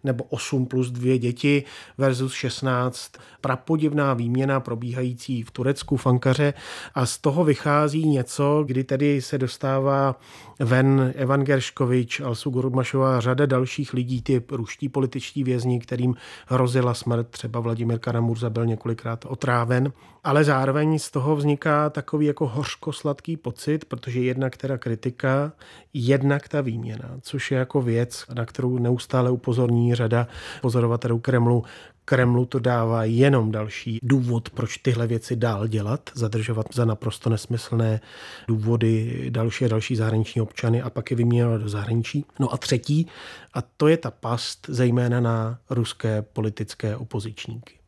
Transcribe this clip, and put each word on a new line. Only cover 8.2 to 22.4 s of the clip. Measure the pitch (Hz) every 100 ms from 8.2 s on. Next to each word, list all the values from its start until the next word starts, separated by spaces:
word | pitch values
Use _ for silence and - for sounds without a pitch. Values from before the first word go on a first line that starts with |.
| 123 - 143 151 147
kdy | 131
tedy | 131 135 147 143
se | 123 143
dostává | 127 - 135 135 135 139 139 123 - - - -
ven | 123 127 131 135 127 131
Evan | 127 139
Gershkovich, | 135 135 - - 127 127 120 -
Alsu | 139 117 151
Gurmašová, | 127 131 127 123 139 131 127
řada | 117 127 143
dalších | 127 127 - 143
lidí, | 127 123 127
ty | - 131 120
ruští | 131 110 - 139
političtí | 139 131 135 - -
vězni, | 127 123 123 123
kterým | 113 123 123 123 - - -
hrozila | 127 127 131 123
smrt, | 117 - 117 117
třeba | - 117 117
Vladimir | 117 113 117 117
Karamurza | 123 117 117 113 117
byl | 113 117
několikrát | 113 117 117 117 113 -
otráven. | 131 131 120 117 123 135 - - -
Ale | - 143
zároveň | 151 135 135 143 156 156
z | -
toho | 147 135 151
vzniká | 147 143 160 147 151
takový | 151 135 151 151
jako | 143